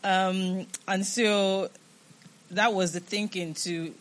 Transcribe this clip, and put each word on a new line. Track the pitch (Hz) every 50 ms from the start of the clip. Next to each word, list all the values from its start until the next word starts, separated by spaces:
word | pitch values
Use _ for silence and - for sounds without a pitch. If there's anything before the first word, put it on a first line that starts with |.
| -
um, | 202 190 185 190 185 185 190 190 185 185 190 180 - - - -
and | - 196 190 196
so | 190 - 240 233 214 208 202 196 190 190 190 190 - - - _ - - - - - - - - - - - _ -
that | 175 190 214 240 214
was | 190 185 170 160
the | 175
thinking | 175 - 214 208 208 202 - 185 175 165 156
to | - - 180 170 165 165 160 - -